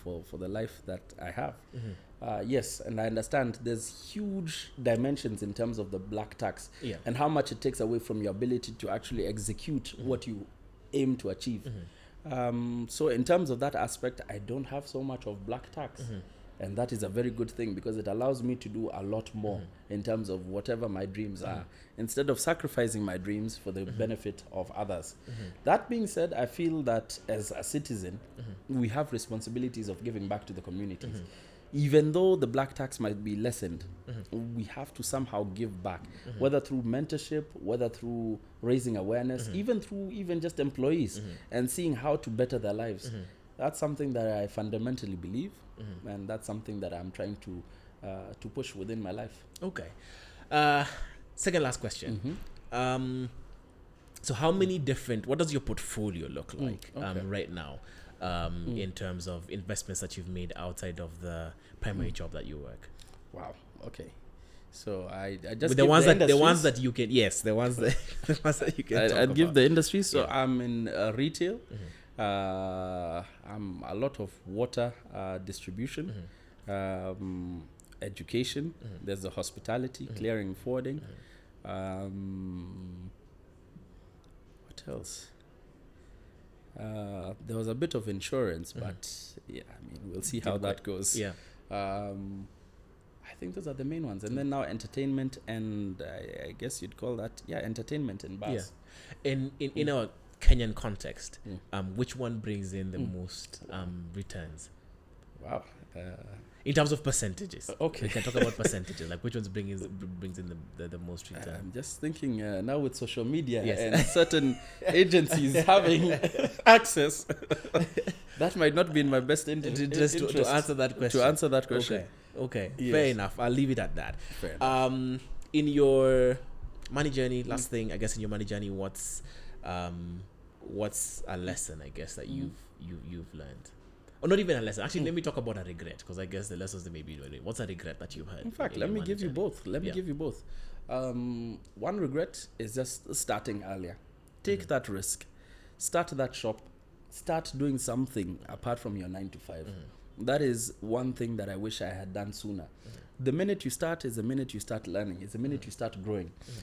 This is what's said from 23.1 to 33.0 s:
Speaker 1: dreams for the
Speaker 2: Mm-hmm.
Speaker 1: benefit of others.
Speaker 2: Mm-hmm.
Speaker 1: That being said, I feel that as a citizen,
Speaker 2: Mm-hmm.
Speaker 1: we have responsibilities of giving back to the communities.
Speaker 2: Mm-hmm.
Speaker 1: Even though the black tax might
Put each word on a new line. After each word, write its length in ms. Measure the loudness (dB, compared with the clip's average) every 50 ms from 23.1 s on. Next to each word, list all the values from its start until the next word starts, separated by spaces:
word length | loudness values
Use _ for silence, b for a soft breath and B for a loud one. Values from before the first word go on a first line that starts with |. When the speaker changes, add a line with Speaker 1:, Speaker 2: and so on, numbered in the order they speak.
| -2 -2
Speaker 1:
dreams 400 | -2 -2 -2 -2 -2 -4 -6 -6
for 140 | -8 -6
the 100 | -4 -4
Speaker 2:
Mm-hmm. 160 | -4 -4 -2 0
Speaker 1:
benefit 440 | 0 0 0 -2 -4 -6 -6 -8 -10 -8
of 200 | -6 -6 -4 -4
others. 420 | -4 -4 -4 -2 -4 -4 -6 -8 -14 B B B
Speaker 2:
Mm-hmm. 140 | -10 -8 -8 -10 B B 2
Speaker 1:
That 220 | 4 4 4 4 0
being 200 | -2 0 0 0
said, 260 | 0 0 0 0 2
I 140 | 0 -2 -2
feel 340 | -2 0 0 0 0 2 2
that 360 | 2 2 2 0 -4 -8 -8 -4 -4
as 240 | -2 -2 -2 -4
a 120 | -6 -6 -4
citizen, 560 | -4 -2 -2 -2 -2 -4 -4 -4 -6 -8 -8 -12 -14 -14 -14
Speaker 2:
Mm-hmm. 400 | -12 -12 -12 -12 -6 -2 0 0
Speaker 1:
we 80 | 2 2
have 220 | 0 0 -2 -2 -2
responsibilities 720 | -4 -4 -4 -6 -6 -6 -4 -4 -2 -2 -2 -4 -4 -6 -6
of 160 | -6 -6 -6
giving 240 | -6 -4 -4 -4 -2
back 200 | -4 -4 -6 -8
to 60 | -10
the 80 | -10
communities. 560 | -8 -8 -6 -4 -4 -6 -6 -6 -8 -8 -8 -8
Speaker 2:
Mm-hmm. 80 | -8 -10 B B B B B B B B 0
Speaker 1:
Even 380 | 2 4 8 8 8 8 8 6
though 220 | 6 6 6 6 6
the 100 | 4 2
black 260 | 2 2 0 0 -2
tax 240 | -6 -6 -6 -4
might 240 | -2